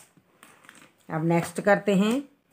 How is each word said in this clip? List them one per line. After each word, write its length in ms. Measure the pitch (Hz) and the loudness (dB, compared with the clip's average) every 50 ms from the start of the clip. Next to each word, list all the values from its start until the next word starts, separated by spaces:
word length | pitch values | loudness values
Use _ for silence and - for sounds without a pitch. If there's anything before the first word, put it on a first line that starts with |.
| - _ _ _ _ _ _ _ - - - _ _ - - - - - _ _ _ - | -20 _ _ _ _ _ _ _ -20 -20 -20 _ _ -20 -20 -20 -20 -20 _ _ _ -10
अब 160 | 160 156 160 | -8 -4 -2
नेक्स्ट 340 | 165 170 170 170 - - 202 | 0 0 0 -2 -4 -8 -2
करते 320 | - 202 202 185 - 214 196 | 2 2 2 2 2 0 2
हैं। 260 | 185 208 220 240 285 285 - _ _ _ _ | 2 2 2 0 -2 -4 -10 _ _ _ _